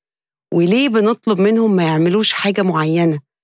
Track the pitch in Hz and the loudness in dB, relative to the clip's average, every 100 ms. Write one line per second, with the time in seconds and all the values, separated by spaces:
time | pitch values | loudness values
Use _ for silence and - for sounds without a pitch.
0 | _ _ _ _ - 170 175 233 277 220 | _ _ _ _ -6 -2 2 2 2 0
1 | 208 240 - 185 202 226 226 185 165 156 | 0 -2 -2 0 2 2 2 0 0 0
2 | 170 202 214 - 202 202 185 160 156 165 | 0 0 -2 -2 -2 -2 -2 -2 -2 0
3 | 170 147 - _ | 0 -2 -8 _